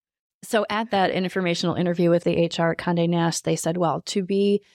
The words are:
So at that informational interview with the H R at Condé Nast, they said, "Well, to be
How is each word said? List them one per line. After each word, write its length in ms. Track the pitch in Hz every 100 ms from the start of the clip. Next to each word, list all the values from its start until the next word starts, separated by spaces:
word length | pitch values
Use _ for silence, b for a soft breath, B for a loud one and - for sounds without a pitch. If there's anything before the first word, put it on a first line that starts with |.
| _ _ _ _
So 240 | - 220 208
at 220 | 208 226
that 200 | 196 185
informational 640 | - 180 196 180 170 175 -
interview 340 | 175 175 170
with 140 | 170
the 120 | 175 170
H 220 | 170 -
R 120 | 165
at 60 | 165
Condé 300 | - 170 170
Nast, 360 | 175 170 160
they 100 | - 160
said, 200 | 165 175
"Well, 260 | 170 143 -
to 160 | 202
be 380 | 180 196 202 202 b